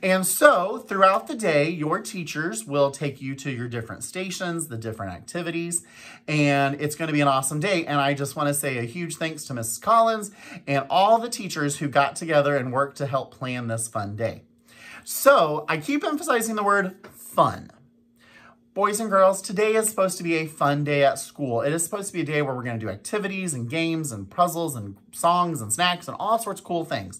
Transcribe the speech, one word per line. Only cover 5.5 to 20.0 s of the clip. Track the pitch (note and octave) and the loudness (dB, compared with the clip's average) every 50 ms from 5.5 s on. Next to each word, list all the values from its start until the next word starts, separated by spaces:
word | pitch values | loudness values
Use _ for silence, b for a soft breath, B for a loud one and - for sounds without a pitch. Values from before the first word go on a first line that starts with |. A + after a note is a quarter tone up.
| E3 E3 E3+ E3+ E3+ - - B B B B B B B B | -4 -4 -4 -4 -4 -6 -6 B B B B B B B B
and | - D3+ D3+ D3 C#3+ C#3+ C#3 C#3 C#3 C#3 D3 | -4 0 2 4 4 4 4 2 2 0 -2
it's | D3 D3 D3 | -4 -6 -4
gonna | - E3 D#3+ | -4 -6 -2
be | D#3 D3 | 0 2
an | D3 | 4
awesome | C#3+ C3+ C3 C3 - D#3 D3+ | 4 4 2 0 -2 -4 -2
day. | D3 F#3+ F3+ E3+ D#3+ | 0 0 0 0 0
And | - C#3+ D3 | 0 0 2
I | C#3 C#3 C#3+ | 2 2 2
just | C3 C#3+ C#3 - | 0 -2 -6 -4
wanna | D#3 D3 C#3+ C#3+ | -2 0 0 0
say | C#3+ - D3 C3 | 0 -2 -2 -2
a | B2 A#2 | -2 -4
huge | A#2 - F3 F3 E3 D3+ | -6 -6 -6 -6 -6 -6
thanks | - E3+ D#3+ D#3+ D3+ - | -4 -6 -6 -6 -6 -10
to | - C3+ | -8 -8
Missus | A#2+ A2+ - - | -6 -6 -6 -8
Collins | - - - A3 A#3 A3+ A3+ A3+ A3 G#3 G#3 B B B B B B B | -6 2 4 6 6 6 4 2 0 -4 -8 B B B B B B B
and | - C#3 C3+ C3+ C3+ | -2 -2 -2 0 2
all | C#3 F3 F#3+ G#3 A3+ A3+ | 4 4 6 6 6 4
the | A3+ A#3+ | 4 -2
teachers | A#3 - - F#3 - D#3+ D3 D3 C#3+ | -6 -6 -8 -8 -4 -2 -2 -2 -2
who | - D#3 D3 | -2 -4 0
got | B2 D3 C#3 - - | 2 4 2 2 0
together | - F3+ D#3+ D#3+ D3 C#3+ C#3+ C#3+ | -6 -4 2 2 4 4 4 2
and | C#3+ B2 B2+ | 0 0 0
worked | A#2+ B2+ C#3 C#3 - | 0 0 0 -2 -2
to | - D3 | -6 -6
help | B2+ C3 C3+ B2 - - | -4 -2 -4 -4 -6 -12
plan | - - B2+ B2+ B2 A#2+ | -10 -8 -6 -6 -6 -4
this | A2+ A2+ A2+ A2 - | -4 -4 -4 -6 -6
fun | - A2+ G#2 G2 G2+ | -6 -6 -6 -6 -6
day. | G#2+ A#2 A2 F#2 - - _ _ _ _ B B B B B B B B | -4 -4 -4 -4 -6 -16 _ _ _ _ B B B B B B B B
So | - - - - C4+ C#4 B3+ F3 D#3 D3+ D3+ D3+ | -10 -8 2 6 6 6 8 6 4 2 -2 -2
I | - D#3+ | -2 -4
keep | D#3+ D3+ - C#4 D4 D4 | -4 -2 -2 -4 -2 -2
emphasizing | E4 D4+ D4 F4 D4+ C4+ A#3 A3 A3+ A3 | -2 -4 -4 -2 0 0 0 0 -2 -4
the | G#3+ G#3 | -2 2
word | G3+ G3 G3+ F#3+ F#3 F#3 - _ - | 2 2 2 2 0 -4 -10 _ -20
fun. | - - - - - - D#3+ B2 - - - - - _ _ _ _ _ _ _ _ B B B B B B B B B B _ _ | -20 -20 -20 -6 2 4 4 4 4 -4 -12 -16 -20 _ _ _ _ _ _ _ _ B B B B B B B B B B _ _
Boys | - G3+ G3+ G#3 G3 | 0 0 2 2 0
and | A3+ A3 | -2 2
girls, | G3 G3 F#3+ F#3+ G3 F#3+ | 6 6 8 8 6 4
today | - - G#3+ F3+ G#3 A3 A3 | -2 -6 0 0 2 4 4
is | A3 A3 G#3+ | 2 2 0
supposed | - - | 0 0